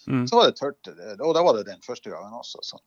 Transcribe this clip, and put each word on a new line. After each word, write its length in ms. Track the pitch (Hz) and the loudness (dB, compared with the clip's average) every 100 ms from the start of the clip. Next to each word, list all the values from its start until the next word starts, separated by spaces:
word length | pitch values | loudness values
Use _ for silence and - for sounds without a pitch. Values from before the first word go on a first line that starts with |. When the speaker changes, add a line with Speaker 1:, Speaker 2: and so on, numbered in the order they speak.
| - | -4
Speaker 1:
Mhm. 200 | 135 123 | -2 2
Speaker 2:
Så 100 | 233 | 4
var 80 | 175 | 4
det 100 | - | 4
tørt, 240 | 139 - | -4 -6
det, 340 | - 80 95 101 | -16 -18 -16 -4
og 140 | 151 160 | 0 4
da 60 | |
var 140 | 175 113 | 4 4
det 80 | 98 | 0
den 160 | 95 | -12
første 280 | - 120 110 | -12 -12 -10
gangen 240 | 82 101 | -14 -14
også, 280 | 117 - - | -16 -16 -14
så, 160 | - - | -14 -16